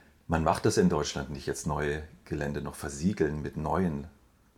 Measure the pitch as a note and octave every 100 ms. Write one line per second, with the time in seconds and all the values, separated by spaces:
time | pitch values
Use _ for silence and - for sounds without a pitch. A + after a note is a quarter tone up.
0 | - _ - E2 D#2+ - A2 G#2+ F2+ D#2+
1 | C#2+ D2 C#2+ C#2+ - C2+ D#2 D2 D2 D2+
2 | D#2+ - - D2+ C#2+ C#2+ C#2+ - D2+ C#2+
3 | F2 G#2 D#2 D2+ C#2+ D#2 D#2 D#2+ F#2 C#2+
4 | C#2+ - _ _ _